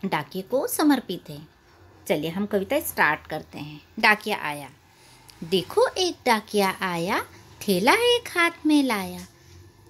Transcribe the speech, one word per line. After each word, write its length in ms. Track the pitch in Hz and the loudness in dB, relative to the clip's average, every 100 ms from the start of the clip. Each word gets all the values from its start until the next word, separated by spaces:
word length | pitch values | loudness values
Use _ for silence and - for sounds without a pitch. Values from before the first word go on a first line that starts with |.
डाकिये 360 | 190 156 143 185 | -4 -4 -4 -10
को 260 | 190 262 480 | -4 -2 -2
समर्पित 640 | - 302 269 - 175 - | 2 4 4 0 -10 -10
है। 180 | 147 156 _ _ _ - - - | -16 -18 _ _ _ -20 -12 -2
चलिए 220 | 160 160 | -2 -2
हम 160 | 190 | -4
कविता 340 | 208 202 196 294 | -2 -2 0 -2
स्टार्ट 480 | 311 - 156 156 - | -2 2 2 2 -6
करते 320 | 156 - 113 | -12 -10 -14
हैं। 220 | 147 151 - 226 | -14 -16 -14 2
डाकिया 380 | 214 208 214 - | 4 4 0 -6
आया। 320 | 151 147 135 - _ _ - - - - | -6 -8 -14 -20 _ _ -20 -20 -20 -14
देखो 440 | 165 185 - 427 508 | -2 -2 0 0 0
एक 280 | 381 359 - | 0 -2 0
डाकिया 520 | 247 220 - 208 190 185 | 0 0 0 0 0 0
आया, 440 | 190 170 180 302 494 - - - - | -4 -2 -2 -4 -6 -14 -20 -10 -2
थैला 260 | 180 240 | 2 4
एक 360 | 440 480 480 - 359 | 4 4 2 0 0
हाथ 140 | 339 - | 0 0
में 180 | 302 294 | 2 4
लाया, 440 | 262 208 180 180 180 _ - - - _ | 4 -2 -6 -12 -16 _ -20 -20 -20 _